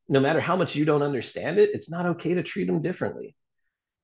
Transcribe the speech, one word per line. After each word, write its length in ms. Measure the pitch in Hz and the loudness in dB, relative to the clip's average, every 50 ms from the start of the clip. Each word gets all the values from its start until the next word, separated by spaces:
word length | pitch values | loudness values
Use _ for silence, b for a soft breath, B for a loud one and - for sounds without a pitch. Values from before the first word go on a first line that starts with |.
| _ | _
no 140 | - 139 135 | 2 2 4
matter 200 | 135 143 160 147 | 4 4 2 2
how 140 | 117 156 175 | 2 0 0
much 200 | 190 170 - - | 0 0 0 0
you 100 | 143 156 | 0 2
don't 180 | 156 147 147 | 2 2 2
understand 560 | 143 143 143 120 - - - - 95 135 165 208 | 2 0 -2 -2 -4 -6 -8 -6 -6 0 4 4
it, 120 | 208 208 | 4 4
it's 180 | 208 - - - | 2 -2 -6 -8
not 140 | 160 175 175 | -6 -4 -2
okay 300 | 175 165 - - 160 175 | -2 -2 -2 -2 0 0
to 80 | 180 | 0
treat 240 | 175 - - 202 180 | -2 -2 -4 -4 -2
them 160 | 180 180 170 | 0 0 0
differently. 520 | 147 165 185 - - 101 67 60 60 - - _ _ _ _ _ _ _ _ _ _ _ _ _ | 0 -2 -4 -4 -4 -6 -4 -8 -12 -14 -16 _ _ _ _ _ _ _ _ _ _ _ _ _